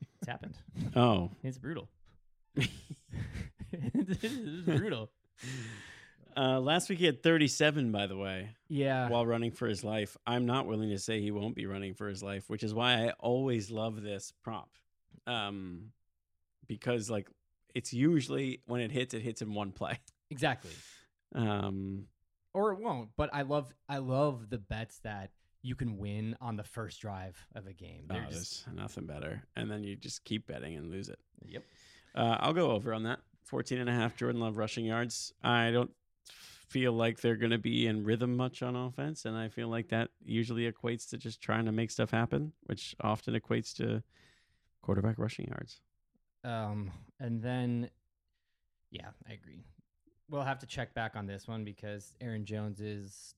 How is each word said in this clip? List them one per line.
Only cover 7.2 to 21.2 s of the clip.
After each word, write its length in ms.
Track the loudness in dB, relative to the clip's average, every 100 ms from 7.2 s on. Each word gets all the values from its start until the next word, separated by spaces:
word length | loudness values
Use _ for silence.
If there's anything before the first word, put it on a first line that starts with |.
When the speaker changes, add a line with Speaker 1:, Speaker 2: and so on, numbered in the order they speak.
Speaker 2:
thirty-seven, 720 | 6 8 6 6 4 4 2
by 140 | 2 0
the 80 | 0
way. 340 | -2 -2 -6 -12 -4
Speaker 1:
Yeah. 400 | 0 2 2 4
Speaker 2:
While 160 | 4 4
running 260 | 4 0
for 140 | 0 0
his 160 | 0
life. 320 | 0 0 -2 -4 0
I'm 180 | 2 4
not 200 | 2 2
willing 240 | 0 0
to 80 | 0
say 220 | 0 0
he 100 | 0
won't 240 | 0 -2
be 120 | -2 -4
running 280 | -4 -6
for 140 | -6 -6
his 120 | -6
life, 260 | -4 -4 -4
which 140 | -2
is 100 | 0
why 200 | 2 4 6 4
I 40 | 2
always 500 | 2 2 2 0 0
love 320 | -2 -2 -4
this 300 | -6 -6 -8 -12
prop. 280 | -10 -10 -10 _ _ _ _ -12 -4
Um, 680 | -2 -2 -4 -8 -10 -14 -20 _ _ _ _ _ _ -10
because, 440 | -4 0 0 0
like, 180 | -2 -4 -12 _ _ _
it's 180 | -6 -4
usually 680 | 4 6 6 4 0 -2 -4 -4
when 140 | -2
it 100 | 0
hits, 240 | 0 -2
it 80 | -2
hits 180 | -4 -4
in 120 | -4
one 160 | -2 -4
play. 260 | -4 -4 -6 -10 -20 -14
Speaker 1:
Exactly. 420 | -2 0 0 -6 -16 -18 -20 _ _